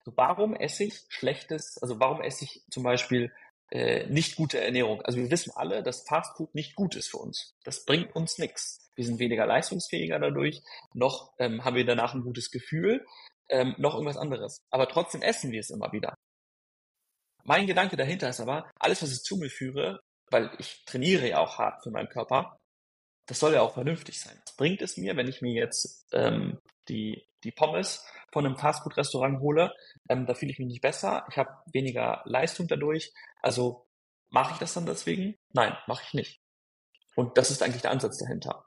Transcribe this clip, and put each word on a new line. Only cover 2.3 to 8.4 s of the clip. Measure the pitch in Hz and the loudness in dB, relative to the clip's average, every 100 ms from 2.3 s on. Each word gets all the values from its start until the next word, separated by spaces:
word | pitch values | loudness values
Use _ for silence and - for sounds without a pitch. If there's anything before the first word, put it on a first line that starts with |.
| - 139 | -6 -10
ich | - _ | -14 _
zum | - | -4
Beispiel, | 123 127 - 123 120 - - _ _ | 2 2 2 0 0 -4 -20 _ _
äh, | - 120 - - | -2 2 2 2
nicht | 143 165 - | 2 2 0
gute | 156 - | 0 0
Ernährung? | 117 127 113 107 | 2 2 2 0
Also | - 123 | -2 -2
wir | 123 | 0
wissen | 170 - - | 0 0 -6
alle, | 151 110 | -2 -2
dass | 131 - - | -2 -6 -2
Fast | 156 170 - | 0 0 -6
Food | 160 | -6
nicht | 151 147 - | -6 -6 -2
gut | 190 - | -2 -2
ist | - | -6
für | - | -8
uns. | - - - _ | -8 -10 -12 _
Das | - - - | -12 -6 0
bringt | 156 175 165 | 2 2 -4
uns | 160 | -4
nix. | - | -2